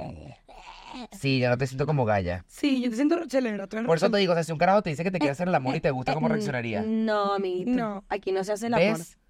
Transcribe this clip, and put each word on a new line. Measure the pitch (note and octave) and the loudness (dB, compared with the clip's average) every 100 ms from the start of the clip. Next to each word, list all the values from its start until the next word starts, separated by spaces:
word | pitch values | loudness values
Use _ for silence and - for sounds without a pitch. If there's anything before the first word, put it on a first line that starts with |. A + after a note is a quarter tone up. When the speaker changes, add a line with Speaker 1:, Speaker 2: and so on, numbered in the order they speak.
| A#2+ F#2 D2+ B2 - - - - - C4 A#3 | -10 -12 -18 -20 -20 -20 -20 -20 -16 -14 -14
Speaker 1:
sí, | - C#3 C3 | -4 0 2
yo | B2 | 2
no | B2 | 2
te | C3 | 0
siento | C3 C#3+ | -2 0
como | D3+ | 2
galla. | A2+ G#2 F2 F2+ - | 2 2 0 -4 -10
Speaker 2:
Sí, | - D4 C4 | -4 0 0
yo | B3 | 0
te | A3 | 0
siento | D4 E4+ | 2 2
rochelera, | D#4 C4 B3 G#3 G3 | 0 0 0 -2 -6
tú | A3 | -4
eres | E3+ | 0
Speaker 1:
Por | E3 | 2
eso | G3 | 4
te | |
Speaker 2:
rochelera. | G3+ | 4
Speaker 1:
digo, | F#3+ | 2
o | E3 | 2
sea, | |
si | E3 | 0
un | D#3 | 0
carajo | F3+ G3+ | 4 4
te | F#3 | 2
dice | C#3+ | -2
que | F3 | -2
te | F#3 | 0
quiere | D3+ | 0
hacer | C#3 F3+ | 0 0
el | |
amor | E3 C3 C3 | 0 0 0
y | |
te | E3 | 0
gusta, | C3 B2 | 0 -2
¿cómo | - B2 | 0 0
Speaker 3:
Eh, | |
Speaker 1:
reaccionarías? | - - B2 A#2 G3+ A3 | 0 -2 -4 -2 -2 -2
Speaker 3:
no, | A3 A3 G#3 G3+ | 0 0 2 0
amiguito. | G3 F#3+ F3+ F#3+ | 0 -2 -2 0
Speaker 2:
No. | B3+ A3 G3 - | 0 -2 -6 -6
Speaker 3:
Aquí | G3+ - | -6 -2
no | F#4+ | -2
se | F#3+ | 0
hace | G#3 A#3 | -2 0
el | |
amor. | A#3 F#3+ A3+ | 2 2 2
Speaker 1:
¿Ves? | - - | -6 -20